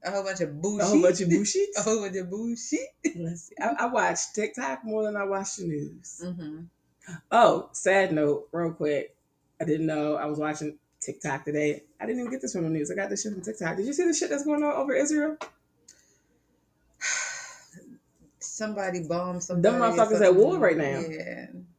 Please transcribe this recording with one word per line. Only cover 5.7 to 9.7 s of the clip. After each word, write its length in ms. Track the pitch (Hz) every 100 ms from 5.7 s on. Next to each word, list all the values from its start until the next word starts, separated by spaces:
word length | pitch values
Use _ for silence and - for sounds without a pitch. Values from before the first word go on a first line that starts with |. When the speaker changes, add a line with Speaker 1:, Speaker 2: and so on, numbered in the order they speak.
| 151 147 170 180 -
Speaker 1:
Mm-hmm. 380 | 175 175 151 156 170 _ _ _ - 170 _
Speaker 2:
Oh, 340 | 226 226 185 -
sad 400 | - 190 196 185
note, 340 | 156 147 147 -
real 180 | 165 170
quick. 420 | 165 151 143 - _ _ _ _ _
I 60 |
didn't 220 | 160